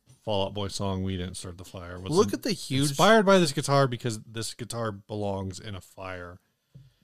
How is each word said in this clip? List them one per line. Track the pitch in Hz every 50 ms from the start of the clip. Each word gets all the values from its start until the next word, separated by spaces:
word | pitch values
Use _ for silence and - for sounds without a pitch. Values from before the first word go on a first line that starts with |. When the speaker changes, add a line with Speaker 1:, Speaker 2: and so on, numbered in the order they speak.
| _ _ _ _ -
Speaker 1:
Fall | 110 104 98 98
Out | 98 98
Boy | 104 101
song, | 95 - - 101 98 95 92
"We | 95 95 95
Didn't | 90 90 92 90
Start | - - 92 87
the | 95 -
Fire," | - - 95 87 87 90 90
was | 92 95
Speaker 2:
Look | 151 190 240
Speaker 1:
in-, | - -
Speaker 2:
at | - -
the | 269
huge | 185 - - - 131 135 143 147
Speaker 1:
inspired | 143 - 170 202 226 226 196
by | 196 196 185
this | 175 147 135
guitar | 151 135 - 139 139 135
because | 127 123 113 - 120 110 110
this | - 120 110 113 110 - -
guitar | - 120 - - 117 117 110
belongs | 101 101 - - 110 104 104 101 98 98 95 95 90 -
in | - 110 101
a | 90
fire. | - - - - 95 92 92 90 90 87 90 - _ _ _ _ _ _ _ - - _ _ _